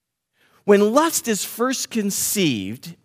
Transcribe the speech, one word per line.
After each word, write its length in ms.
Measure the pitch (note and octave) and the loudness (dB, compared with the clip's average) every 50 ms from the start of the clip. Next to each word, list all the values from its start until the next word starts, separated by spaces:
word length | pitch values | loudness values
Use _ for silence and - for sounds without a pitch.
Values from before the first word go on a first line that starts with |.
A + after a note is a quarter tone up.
| _ _ _ _ _ _ _ _ _ _ _ _ - | _ _ _ _ _ _ _ _ _ _ _ _ 2
When 280 | G3 G#3 G3 G3+ G#3+ A3+ | 4 6 6 6 4 4
lust 340 | C#4+ D#4+ E4 - - - | 4 2 2 0 -2 -2
is 180 | A#3 G#3+ F#3 - | -2 -4 -4 -4
first 460 | - - - B3 C4 C4 - - - | -8 -4 -2 -2 -2 -2 -4 -6 -6
conceived, 1040 | - A#3 G3+ G3+ F#3 - - - - G#3 F#3 D3+ B2+ G#2 F#2+ F#2+ A2 C#3 - E3+ E3+ _ _ | -4 -4 -4 -2 -4 -4 -4 -4 0 0 2 2 0 0 -4 -8 -10 -12 -14 -18 -20 _ _